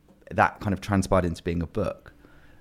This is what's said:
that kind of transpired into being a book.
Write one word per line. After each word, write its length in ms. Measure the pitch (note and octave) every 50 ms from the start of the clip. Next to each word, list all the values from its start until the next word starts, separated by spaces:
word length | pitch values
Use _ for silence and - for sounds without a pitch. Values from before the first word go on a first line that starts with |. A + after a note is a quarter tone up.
| _ _ - _ - -
that 280 | F2 F#2+ G2+ - - -
kind 120 | - G#2 F#2+
of 80 | -
transpired 440 | - - G#2 G2 F2+ - F#2+ F#2+ F2
into 180 | F2 E2 - -
being 180 | F2 E2+ E2+
a 60 | E2+ -
book. 440 | - G#2+ F#2 - - - - - - - - - - - - - - -